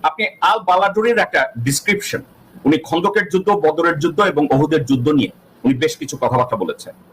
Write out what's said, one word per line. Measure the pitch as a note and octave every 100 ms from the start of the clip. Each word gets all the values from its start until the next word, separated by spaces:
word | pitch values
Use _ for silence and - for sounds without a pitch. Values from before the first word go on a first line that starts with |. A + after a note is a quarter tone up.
আপনি | D#3 - G#3 -
আল | F3+ A3 F#3
বালাডুরির | F3+ G3 G3+ A3 A#3
একটা | F3+ D#3 C3 A#2+
ডেসক্রিপশন, | A#2+ C#3 - G3 - - - - - -
উনি | C3 D#3
খন্দকের | - D#3+ F#3+ G3+ F#3+
যুদ্ধ, | F#3 F#3+
বদরের | G3+ D#3 D3+ E3+ D#3+
যুদ্ধ | E3 D#3+
এবং | G3 D3 D3
ওহুদের | C3+ D3+ D#3
যুদ্ধ | C3 C3 B2+
নিয়ে | D3 G2 - _ _
উনি | B2
বেশ | B2+ D#3 -
কিছু | C#3+ C#3+
কথাবার্তা | - B2+ - -
বলেছেন। | - - - - -